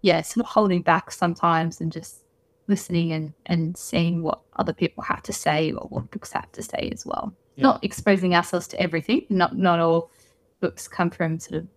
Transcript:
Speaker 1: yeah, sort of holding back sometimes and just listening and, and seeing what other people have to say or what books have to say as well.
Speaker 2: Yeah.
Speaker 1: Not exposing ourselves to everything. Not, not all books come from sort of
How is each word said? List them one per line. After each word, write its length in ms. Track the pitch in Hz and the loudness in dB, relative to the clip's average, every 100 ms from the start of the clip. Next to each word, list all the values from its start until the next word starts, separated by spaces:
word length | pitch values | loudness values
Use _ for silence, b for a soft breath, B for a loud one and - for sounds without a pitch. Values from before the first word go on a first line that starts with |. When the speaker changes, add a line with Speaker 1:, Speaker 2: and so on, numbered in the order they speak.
Speaker 1:
yeah, 200 | 202 165 | 4 2
sort 220 | - 226 | 0 -4
of 60 | 233 | 2
holding 320 | - 208 175 | 2 4 4
back 300 | 165 165 - | 4 2 0
sometimes 680 | - 175 170 170 165 165 - | -2 -2 2 2 2 0 -2
and 120 | 165 | -6
just 320 | 165 - - _ _ _ _ - | -6 -14 -20 _ _ _ _ -2
listening 460 | 202 - 175 170 | -2 0 0 0
and, 200 | 160 156 - - | -2 -6 -12 -2
and 300 | 170 160 175 | 0 0 -4
seeing 460 | - - 170 170 | -4 0 2 0
what 180 | 160 - _ - | -2 -4 _ -4
other 160 | - | -4
people 300 | - - - | 0 -2 -2
have 200 | - - | -6 -6
to 100 | - | -4
say 400 | - - 151 156 | -4 0 2 0
or 140 | - - | -4 -6
what 220 | - - | -8 -8
books 220 | 208 - | -12 -8
have 180 | - - | -8 -8
to 100 | - | -14
say 280 | 220 - - | -8 -6 -6
as 120 | - | -8
well. 300 | - - 208 - _ - | -8 -6 -8 -12 _ 0
Speaker 2:
Yeah. 80 | |
Speaker 1:
Not 200 | 262 - | 2 2
exposing 500 | 202 - - 190 180 | -4 -2 2 2 4
ourselves 320 | 175 170 175 - | 2 2 -4 -4
to 120 | - | -4
everything. 460 | 175 165 - 262 - | -2 -2 0 0 2
Not, 280 | 190 175 - | 2 2 2
not 240 | 185 170 | 4 4
all 300 | 165 165 165 b b b _ _ | 4 2 0 b b b _ _
books 280 | 180 - - | -6 -4 -12
come 220 | - 170 | -2 -2
from 280 | - 165 165 | 0 -2 -2
sort 240 | - 160 | -6 -8
of 60 | 180 | -8